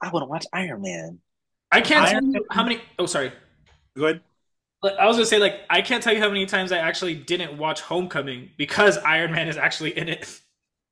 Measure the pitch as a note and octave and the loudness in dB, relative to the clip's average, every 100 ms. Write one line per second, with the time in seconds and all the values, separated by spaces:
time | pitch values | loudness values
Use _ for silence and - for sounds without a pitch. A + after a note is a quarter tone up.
0 | F#3 E3+ C3 D#3+ - F3 F#3 A2 F#2+ F2 | -6 -4 -4 -8 -6 -6 -6 -8 -8 -8
1 | D#2+ F2 _ _ _ _ _ A3+ A#3 D4+ | -10 -14 _ _ _ _ _ 4 4 4
2 | E3+ G#3 C4+ C4 G#3+ G#3 A#3+ A3+ - - | 4 2 0 0 -2 -2 0 -2 -8 -6
3 | F3 D#3+ C3 - _ _ _ _ _ C3+ | -2 -2 -4 -6 _ _ _ _ _ -2
4 | D#3 E3+ - _ _ _ _ _ G3 G3 | -2 -2 -8 _ _ _ _ _ -2 4
5 | G#3 A#3 A3 G#3+ G3 - - F3 F#3+ A#3+ | 4 4 4 4 4 0 0 0 2 0
6 | A#3 A3 G#3+ G3+ F#3+ G3 F#3 F3+ D#3+ E3+ | 2 2 2 0 -2 -2 0 0 0 -2
7 | F#3 D#3 C3+ F3 E3 D3 D#3 D3+ - E3+ | -4 -6 -4 -4 -4 -6 -4 -4 -4 -4
8 | F#3 D#3 C#3 B2 C3 - D3 - G#3 - | -2 -4 -6 -8 -12 -8 -2 4 4 4
9 | D3+ D#3+ E3 E3 D#3+ D3+ D3+ - D#3 E3+ | 2 0 0 -2 -4 -2 -2 -2 -4 -4
10 | E3 E3 - - _ _ _ _ _ | -6 -6 -10 -18 _ _ _ _ _